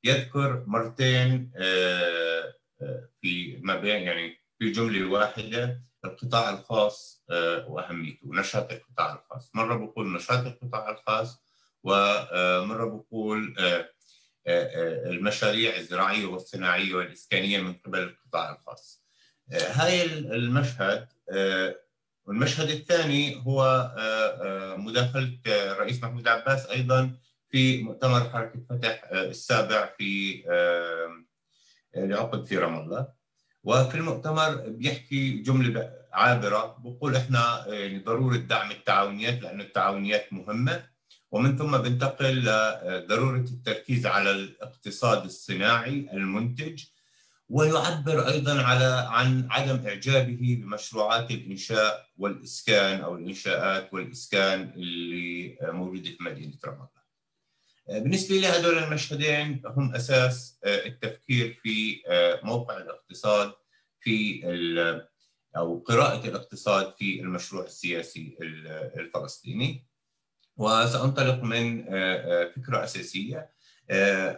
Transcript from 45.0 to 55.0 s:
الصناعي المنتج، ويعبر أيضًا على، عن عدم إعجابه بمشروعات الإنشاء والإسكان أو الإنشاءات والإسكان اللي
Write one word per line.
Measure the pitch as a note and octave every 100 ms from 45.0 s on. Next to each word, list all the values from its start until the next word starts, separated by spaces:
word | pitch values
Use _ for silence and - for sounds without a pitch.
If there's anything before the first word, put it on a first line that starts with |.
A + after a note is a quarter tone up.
| A#2 G#2+
الصناعي | F#2 - - F#2 G#2 A#2 A#2+ C#3 C3
المنتج، | G2 G2 G2+ A#2+ B2 D#3 D#3 - _ _ _ _ _ _
ويعبر | B2+ D#3 D#3+ E3 D#3+ C#3+ D#3 -
أيضًا | D3+ C3+ C#3
على، | B2 B2+ B2+ B2+ B2
عن | A#2 B2+ C3 B2+
عدم | B2 C3+ C3 G#2
إعجابه | G2+ B2+ C3+ B2 A#2+ B2 A#2+
بمشروعات | G2 G#2 - A2 G#2+ A#2 A#2
الإنشاء | G#2+ F#2+ G2 - A2 G#2+ - - _
والإسكان | G2+ - - - - G#2+ G2 G2
أو | E2+ F2
الإنشاءات | F2 F#2+ G2 E2+ F#2 F#2+ F#2
والإسكان | F#2+ F2+ - - G2+ G2 F#2+ F#2 F2+
اللي | F2+ E2+